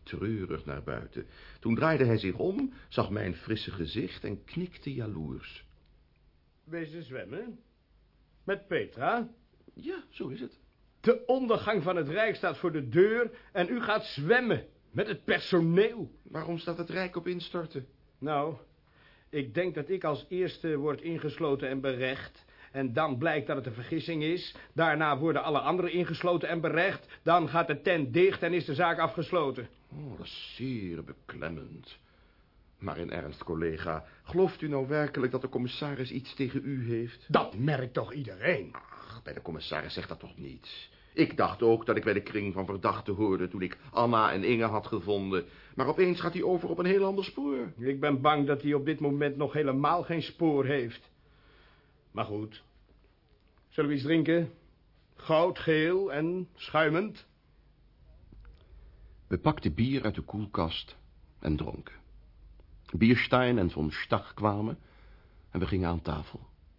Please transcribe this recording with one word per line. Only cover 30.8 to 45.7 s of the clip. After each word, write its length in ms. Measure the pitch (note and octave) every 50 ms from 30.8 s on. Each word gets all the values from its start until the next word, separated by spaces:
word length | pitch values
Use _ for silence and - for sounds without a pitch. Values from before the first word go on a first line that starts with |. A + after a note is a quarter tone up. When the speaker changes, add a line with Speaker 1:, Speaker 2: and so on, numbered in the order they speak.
| G2 F2 E2 D#2+ -
Speaker 1:
beklemmend. 960 | - C2+ - - - - A#1+ D2 E2 E2 D#2 - - D#2+ - - - - - _ _ _ _ - _ _ _ _ _ _ _ _ _ _ -
Maar 200 | G2 F#2 D2 D#2
in 120 | F2 -
ernst, 340 | - E2+ C#2 D2+ - - -
collega, 600 | - E2 D#2+ E2+ E2 D#2+ D#2+ F2 E2+ D#2+ D#2 - - - - -
gelooft 380 | - D3 F3 F#3+ F3+ F3+ -
u 80 | D#3+ D3+
nou 200 | C#3+ C#3 C3 B2+
werkelijk 440 | D3+ D3+ D3+ C#3 - C#3 B2 B2 B2+
dat 80 | B2+
de 80 | C3+ B2+
commissaris 600 | - B2 B2 B2 - - D3+ D3 C#3 C3 C3 B2+
iets 240 | - C3 - - -
tegen 260 | - C#3 A#2+ C3+ C#3 -
u 300 | C#3 C#3 C3 A#2 A#2 A#2
heeft? 320 | A2+ A#2+ A#2 - - - -
Speaker 2:
Dat 300 | D#3 E3+ - - - G#2
merkt 360 | C3 D#3 D3 B2+ B2+ A#2+ -
toch 180 | - - - -
iedereen? 600 | D3 C3 G#2 F#2 F#2 A2+ E3+ E3+ G#2+ F2 - -
Speaker 1:
Ach, 500 | - - - - - - - - - -
bij 100 | - -
de 100 | - -
commissaris 520 | F2 D#2+ D2 - - D2+ D2+ D2+ D#2+ -
zegt 140 | F2+ E2+ -
dat 120 | E2 -
toch 160 | - - -
niets... 540 | - C#2+ C2+ C2 - - - - - - - - - - - -
Ik 240 | D#3 D3+ - -
dacht 260 | - G2 E2+ - - A#2
ook 240 | A2+ A2+ A2+ -
dat 100 | - G#2+
ik 80 | G#2 -
bij 80 | A2 G2+
de 100 | G2+ -
kring 300 | - - G#2 G2+ G2+ F2
van 140 | G2 F#2+
verdachten 480 | F#2 G2 F#2+ - G#2+ F#2+ G2+ - G#2 G2
hoorde 340 | G2 A2 G2+ F#2+ F2 F#2 F#2
toen 140 | - G2 F#2
ik 160 | F2 - - - -
Anna 420 | - - A#2+ A#2+ A#2 A2 G#2+ E2 -
en 120 | F#2+ F#2+
Inge 200 | A2 A#2+ A2+ A2+
had 220 | G#2+ G#2+ G#2+ -
gevonden. 580 | - A2+ G#2 E2+ G2+ G#2 G2 F#2+ F#2+ F#2+ F2+ - - - - - -